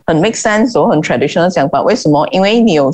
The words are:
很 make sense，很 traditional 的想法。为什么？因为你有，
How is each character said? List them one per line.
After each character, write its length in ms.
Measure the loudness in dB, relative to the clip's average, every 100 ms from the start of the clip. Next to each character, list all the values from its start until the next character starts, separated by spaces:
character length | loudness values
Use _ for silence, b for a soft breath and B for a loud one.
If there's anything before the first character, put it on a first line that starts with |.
| -4
很 80 | 0
make 160 | 0
sense， 520 | -2 -2 0 0 0 2
很 100 | 0
traditional 440 | -2 -2 -2 0
的 60 | 0
想 180 | 0 -2
法。 140 | 0
为 100 | 0
什 160 | 0 0
么？ 180 | 0 0
因 100 | 0
为 180 | 0 2
你 140 | 2
有， 180 | 2 0